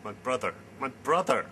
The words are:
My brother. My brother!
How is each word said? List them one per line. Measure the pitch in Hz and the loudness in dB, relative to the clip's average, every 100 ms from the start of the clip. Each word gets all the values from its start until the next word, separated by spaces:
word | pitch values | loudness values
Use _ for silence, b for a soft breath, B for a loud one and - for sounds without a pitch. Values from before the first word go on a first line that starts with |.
My | 107 | -12
brother. | 101 98 127 104 - - - | -8 -2 0 -2 -6 -16 -8
My | 131 117 | -8 -6
brother! | 113 165 185 214 - | 2 2 4 2 0